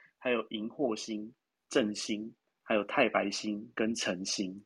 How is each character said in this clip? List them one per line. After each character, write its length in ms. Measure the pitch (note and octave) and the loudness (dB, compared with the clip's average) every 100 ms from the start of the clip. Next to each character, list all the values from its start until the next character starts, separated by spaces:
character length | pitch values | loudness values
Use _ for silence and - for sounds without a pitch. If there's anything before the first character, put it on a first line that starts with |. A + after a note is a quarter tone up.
| - _ | -20 _
还 120 | C3 | 0
有 140 | A#2+ - | 0 0
荧 200 | A2 A2 | -6 -6
惑 260 | - C3+ A2 | 0 0 0
星、 380 | - G#2+ G#2+ - _ _ _ | -4 -6 -6 -14 _ _ _
正 260 | D3 G#2+ G#2 | 2 2 0
星， 360 | - G#2+ A2 - _ _ | -4 -4 -6 -12 _ _
还 140 | - A2 | 0 0
有 80 | |
太 260 | G2+ - A2+ | 2 4 4
白 220 | G2+ G2 | 4 0
星 360 | - A2 G#2 A#2 | -2 -2 -4 -6
跟 220 | - A2+ A#2 | -2 0 0
辰 280 | - F2+ | -2 -2
星 400 | F#2+ - F#2 G2 | -2 -2 -4 -6